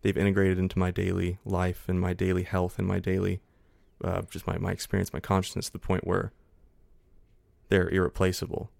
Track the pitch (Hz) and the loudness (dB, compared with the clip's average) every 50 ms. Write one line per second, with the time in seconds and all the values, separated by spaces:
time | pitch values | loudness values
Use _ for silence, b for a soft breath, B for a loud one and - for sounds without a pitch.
0 | - 113 90 65 92 101 95 101 98 95 92 90 92 95 - 95 92 92 90 - | 2 2 2 4 4 4 4 6 4 4 4 4 2 0 2 2 0 0 0 0
1 | 95 92 92 92 92 90 90 98 _ 98 95 90 90 90 90 - - - 92 90 | -2 0 0 0 0 -2 -2 -4 _ -2 0 0 0 0 -2 -4 -4 -2 0 0
2 | 90 90 90 87 98 92 92 90 90 - - 92 90 90 - - 95 92 95 95 | 0 0 0 0 0 2 2 0 0 0 0 0 0 0 -2 -4 -2 -2 -2 -2
3 | - 95 92 95 95 95 95 98 b b b b b b b b b b b _ | -2 0 0 0 0 -2 -2 -4 b b b b b b b b b b b _
4 | - 90 92 92 90 - - - - - 92 85 87 95 92 - - - - 98 | -4 -4 -2 -4 -4 -8 -12 -8 -6 -4 -4 -2 -2 -4 -4 -6 -6 -2 -2 -2
5 | 92 - - - - - 98 95 92 - - - - - - - - - 95 92 | -2 -2 -4 -10 -2 0 0 0 0 -2 -6 -8 -8 -8 -10 -10 -4 -2 -2 -2
6 | 87 85 92 95 92 95 _ _ - _ _ - - _ _ _ - _ - - | 0 -2 -2 -2 -2 -4 _ _ -20 _ _ -20 -20 _ _ _ -20 _ -20 -20
7 | _ _ - - - _ _ _ _ _ _ _ _ - 101 95 90 - - 95 | _ _ -20 -20 -20 _ _ _ _ _ _ _ _ 2 4 4 4 4 2 2
8 | 92 73 - - 95 92 90 - - - - - - - _ | 2 2 2 2 0 2 2 -2 -6 -6 -6 -8 -8 -10 _